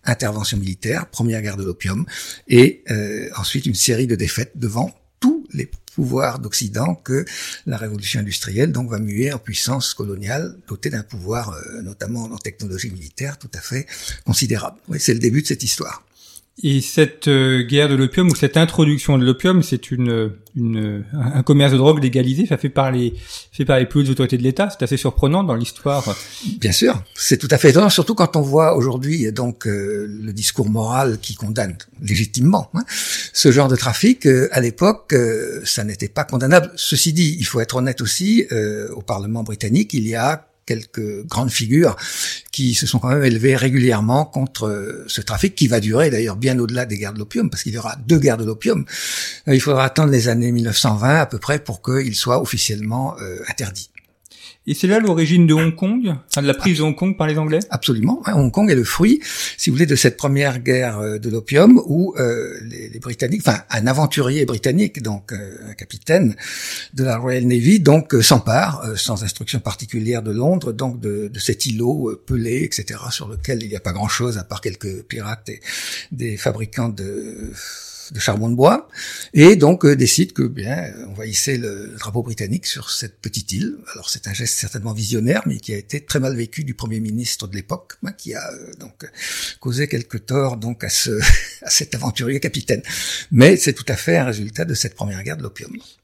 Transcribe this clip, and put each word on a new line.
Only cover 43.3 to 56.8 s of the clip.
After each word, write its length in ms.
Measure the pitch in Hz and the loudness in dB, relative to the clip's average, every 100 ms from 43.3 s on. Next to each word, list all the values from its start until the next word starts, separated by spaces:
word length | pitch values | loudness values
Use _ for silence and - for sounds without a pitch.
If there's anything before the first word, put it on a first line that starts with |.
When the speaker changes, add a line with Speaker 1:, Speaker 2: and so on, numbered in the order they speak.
| 113 127 131 | 4 4 4
Speaker 1:
régulièrement 680 | 131 131 127 113 107 131 | 2 4 4 2 2 2
contre, 440 | 156 - 131 - 110 | 0 -2 -4 -4 -4
euh, 360 | 104 101 - - | -4 -6 -12 -8
ce 120 | - | -8
trafic 360 | - 110 196 196 | -4 0 0 2
qui 100 | 139 | 2
va 140 | 117 | 4
durer 300 | 104 113 156 | 2 2 2
d'ailleurs 260 | 117 113 98 | 2 -2 0
bien 200 | 127 127 | 0 0
au-delà 260 | 117 120 120 | 0 -2 -4
des 100 | 104 | -6
guerres 180 | 104 | -6
de 40 | 107 | -8
l'opium, 320 | 104 233 208 | -6 -2 -2
parce 140 | - | -2
qu'il 80 | - | -6
y 60 | 110 | -6
aura 180 | 113 127 117 | -8 -10 2
deux 140 | 160 | 4
guerres 180 | 139 113 | 4 2
de 60 | |
l'opium. 400 | 110 107 220 208 139 - - - - - - | -2 -4 -2 -2 -2 -8 -8 -6 -8 -8 2
Euh, 60 | |
il 60 | 131 | 2
faudra 240 | 143 139 | 4 2
attendre 280 | 131 - 156 | 2 2 4
les 160 | 135 117 | 4 2
années 240 | 117 120 | 0 2
mille 120 | 120 | 0
neuf 140 | 117 104 | 0 0
cent 160 | - | 0
vingt 240 | 107 120 151 | 2 2 2
à 80 | 143 | 2
peu 140 | 104 | -4
près 180 | - 147 | -2 -4
pour 240 | 147 101 | -4 -10
qu'il 320 | - 131 135 | -2 -2 -2
soit 260 | 101 - 127 | -4 0 0
officiellement, 760 | - 107 - 107 107 117 135 - | 0 -2 -2 -4 -4 -4 -4 -8
euh, 200 | 98 90 - | -12 -12 -10
interdit. 420 | - 101 92 - - _ _ _ - - - - | -8 -8 -10 -16 -20 _ _ _ -20 -20 -16 -6
Speaker 2:
Et 80 | |
c'est 120 | 151 185 | -2 2
là 140 | 214 | 2
l'origine 460 | 220 165 160 175 170 | 2 2 4 6 6
de 80 | |
Hong 200 | 156 165 | 6 4
Kong, 400 | 160 190 233 226 143 - | 0 -2 0 0 -4 -4
enfin 140 | - | -2
de 40 | 139 | 0
la 60 | |
prise 260 | 139 196 | 2 2
de 40 | 160 | 2